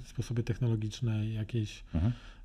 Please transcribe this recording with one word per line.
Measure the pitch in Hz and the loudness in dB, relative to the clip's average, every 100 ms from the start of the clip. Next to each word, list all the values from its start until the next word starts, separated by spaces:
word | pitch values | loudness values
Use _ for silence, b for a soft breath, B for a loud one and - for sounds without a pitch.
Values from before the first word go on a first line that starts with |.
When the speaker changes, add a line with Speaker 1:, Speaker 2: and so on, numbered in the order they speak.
| - | -8
Speaker 1:
sposoby | - - 117 | -4 -2 0
technologiczne, | 117 110 123 113 107 - 117 107 107 | 0 2 2 2 0 0 0 2 0
jakieś, | 110 107 117 107 - - | 0 0 0 0 -4 -4
Speaker 2:
Mhm. | - 98 120 B B | 2 2 2 B B